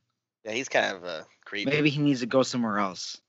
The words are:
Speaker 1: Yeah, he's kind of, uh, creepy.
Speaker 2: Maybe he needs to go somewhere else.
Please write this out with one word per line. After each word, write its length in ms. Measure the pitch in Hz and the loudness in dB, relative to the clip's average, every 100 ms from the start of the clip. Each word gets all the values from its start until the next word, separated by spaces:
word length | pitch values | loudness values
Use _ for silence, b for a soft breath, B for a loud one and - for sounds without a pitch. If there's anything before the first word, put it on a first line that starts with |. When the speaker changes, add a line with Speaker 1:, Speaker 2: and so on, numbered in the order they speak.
| _ _ _ _ | _ _ _ _
Speaker 1:
Yeah, 80 | 107 | -8
he's 180 | 117 131 | -6 0
kind 260 | 135 104 95 | 0 0 -2
of, 80 | |
uh, 200 | 87 80 - _ - | -8 -10 -10 _ -10
creepy. 220 | 101 113 | -4 0
Speaker 2:
Maybe 180 | 151 147 | 4 4
he 100 | 143 | 4
needs 180 | 143 127 | 2 2
to 40 | 120 | 2
go 180 | 131 | 2
somewhere 340 | 123 127 113 104 | 2 0 0 0
else. 420 | 98 90 - - | -2 -4 -12 -14